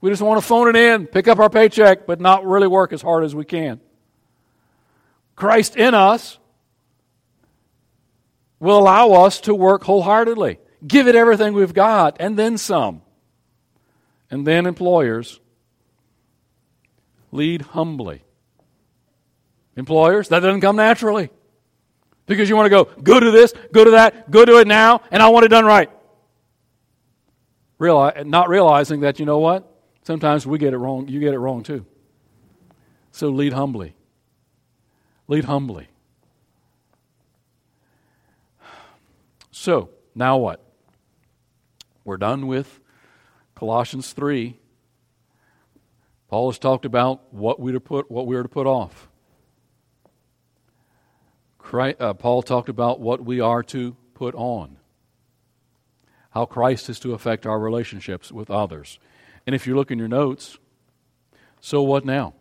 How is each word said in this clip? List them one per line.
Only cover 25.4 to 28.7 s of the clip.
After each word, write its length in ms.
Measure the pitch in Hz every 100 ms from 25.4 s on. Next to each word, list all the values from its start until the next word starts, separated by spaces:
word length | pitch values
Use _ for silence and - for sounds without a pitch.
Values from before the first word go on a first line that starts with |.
| 226
it 20 |
done 160 | 226
right." 260 | 220 208 156 _ _ _ _ _ _ _ _ _ _ _ _ _ _ _ _ _ _ _
Reali-, 480 | 165 156 139 147 147
not 220 | 160 175
realizing 520 | 185 175